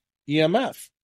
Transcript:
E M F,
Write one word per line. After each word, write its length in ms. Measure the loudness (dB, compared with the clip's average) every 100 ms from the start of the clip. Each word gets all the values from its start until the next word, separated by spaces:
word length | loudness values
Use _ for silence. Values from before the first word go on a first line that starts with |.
| _ _ -4
E 120 | 0
M 160 | 2 2
F, 340 | -2 -8 -18 _